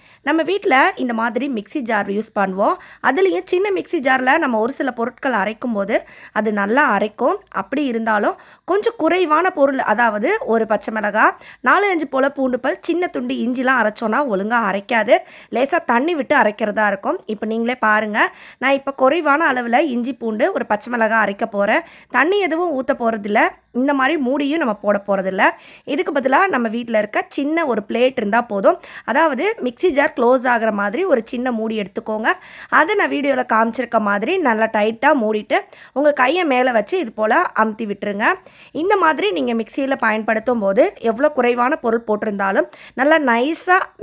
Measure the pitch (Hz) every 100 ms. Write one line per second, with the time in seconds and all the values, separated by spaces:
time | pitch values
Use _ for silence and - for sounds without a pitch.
0 | _ _ 269 320 302 392 392 262 339 392
1 | 254 226 233 226 285 226 196 311 233 214
2 | 196 202 214 214 190 185 240 370 - -
3 | - 269 381 339 349 359 415 370 - 339
4 | 262 262 254 311 285 220 233 269 269 240
5 | 233 - 269 226 196 226 247 208 196 294
6 | - - - - 220 208 196 254 294 202
7 | 208 - 254 392 - - 208 285 277 226
8 | 226 208 254 392 - - - 392 440 -
9 | 311 359 339 302 370 359 277 269 - 214
10 | 233 208 254 440 539 226 220 208 - 220
11 | 208 208 294 370 - - 254 330 403 349
12 | 330 269 269 269 262 247 269 370 - 339
13 | 349 277 247 254 226 254 254 262 214 214
14 | 226 233 285 190 202 233 208 196 196 233
15 | 214 339 - - - 226 269 339 330 247
16 | 302 330 247 294 214 208 214 202 208 202
17 | 254 370 - 208 214 226 233 247 220 214
18 | 220 214 359 - - - 262 277 269 -
19 | 262 330 302 285 330 254 240 240 320 240
20 | 247 - 226 214 320 381 - 208 233 240
21 | 220 226 202 202 226 208 202 285 - -
22 | - 247 302 403 359 320 349 262 247 269
23 | 233 220 202 214 339 - _ 233 277 277
24 | 262 330 247 285 285 320 269 208 202 202
25 | 202 196 190 190 277 - - - - 285
26 | 370 285 254 269 392 240 233 233 240 214
27 | 208 339 370 - 285 320 302 220 208 226
28 | 254 254 208 226 233 202 240 - - -
29 | - 247 320 254 381 453 247 233 359 277
30 | 294 - 233 254 254 240 226 208 202 240
31 | 381 254 220 240 254 226 226 220 196 -
32 | 208 214 247 370 - - - 262 320 415
33 | 320 277 277 262 247 220 226 226 240 226
34 | 208 202 240 381 285 214 220 214 214 226
35 | 277 302 214 214 - 320 - - - -
36 | 294 202 254 349 330 247 254 233 202 370
37 | 240 - 214 277 359 - 220 214 220 202
38 | 208 202 254 370 - - - 269 359 403
39 | 330 302 403 349 247 233 226 - 269 269
40 | 226 214 220 220 220 240 196 196 359 -
41 | 226 220 294 294 240 240 247 311 240 226
42 | 226 208 214 202 196 214 370 - - -
43 | 277 320 269 233 269 330 - 370 - -